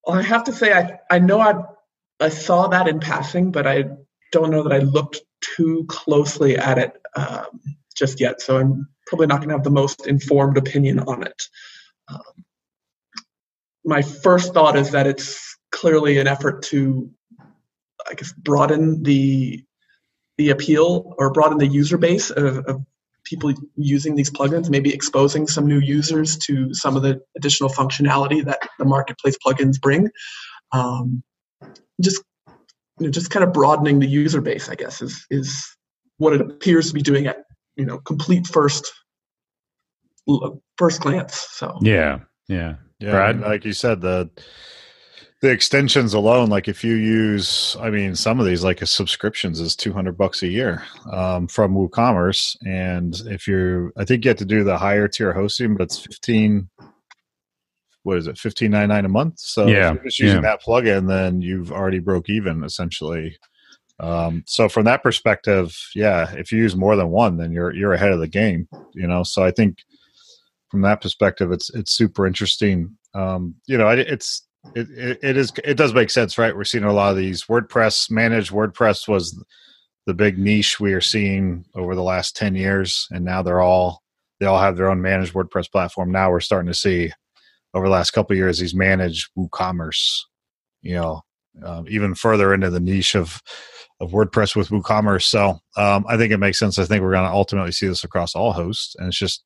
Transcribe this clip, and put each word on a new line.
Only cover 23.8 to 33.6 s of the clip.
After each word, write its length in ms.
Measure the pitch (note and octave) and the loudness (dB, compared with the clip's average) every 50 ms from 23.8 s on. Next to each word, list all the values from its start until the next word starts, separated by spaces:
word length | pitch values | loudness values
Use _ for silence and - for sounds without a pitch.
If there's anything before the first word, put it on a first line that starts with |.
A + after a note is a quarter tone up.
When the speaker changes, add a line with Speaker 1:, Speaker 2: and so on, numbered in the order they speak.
| D3 C#3+ C#3+ C#3 C#3+ D#3 D3+ | -2 0 0 0 0 -2 0
Speaker 1:
these 140 | C#3+ C#3 C#3+ | 0 -2 -2
plugins, 400 | - - C#3 C#3 D#3+ E3+ E3+ E3+ | -2 -2 -2 0 0 0 0 0
maybe 240 | C#3+ C#3 C#3 C#3+ - | 0 2 2 0 -2
exposing 540 | C#3+ - - - - C3+ C#3+ C#3+ D3+ D3+ | -2 -8 -2 2 2 2 4 2 0 -2
some 180 | D3+ - D3+ D3 | -2 -2 0 2
new 140 | D3 D3 C#3+ | 2 4 2
users 580 | C#3 C#3 C#3 D3+ D3 D#3 E3 D#3 D#3 D#3 - | 2 2 0 0 0 0 0 0 0 0 -2
to 340 | - - - C#3+ C3+ C3 C3 - | -4 -4 -4 -2 -2 -2 -4 -4
some 200 | - - C#3+ C3+ | -4 -2 -2 0
of 60 | C#3 | 0
the 180 | C3 C#3 C3 C3 - _ _ | 0 0 -2 -2 -6 _ _
additional 360 | - C#3+ C#3+ C#3 - C#3 C3 | -6 -2 0 0 0 0 -2
functionality 720 | C3+ - C3 C3 C3+ - C#3+ C#3 C#3 C#3 C#3 C#3 D3+ D#3 C#3+ | -2 -2 -4 -4 0 0 0 2 2 0 0 0 0 -2 -2
that 140 | C#3+ C3+ - - - - | -2 -6 -6 -6 -12 -8
the 80 | - - | -2 0
marketplace 500 | C#3 C#3 - C3+ - - - - C#3 C3 - - | 2 2 2 -2 -4 -10 -2 -2 -2 -2 0 -2
plugins 380 | C3 C3+ C#3 C#3 C3+ C3+ C3+ | -2 0 2 2 0 0 2
bring. 300 | - C#3 C#3 D#3+ G3 A3 _ - - - - - - - - - _ _ - | 2 2 4 4 2 0 _ -10 -20 -18 -18 -18 -20 -20 -20 -20 _ _ -4
Um, 500 | B2+ B2+ B2 B2 B2+ B2+ B2+ C3 B2 - _ _ _ _ _ _ _ - - - - _ _ _ - | -2 -2 -2 -4 -4 -4 -4 -4 -6 -8 _ _ _ _ _ _ _ -20 -20 -20 -20 _ _ _ -2
just, 240 | F3+ F3+ - - _ _ _ _ _ _ _ _ _ _ _ _ _ _ _ _ | 0 0 0 -2 _ _ _ _ _ _ _ _ _ _ _ _ _ _ _ _
you 80 | E3 | -4
know, 20 | D3+ | -4
just 220 | C3+ E3 F3 - | -2 -4 -6 -4
kind 120 | - G3+ F#3 | 0 0 2
of 80 | F3+ | 2
broadening 460 | F3 D3+ | 4 2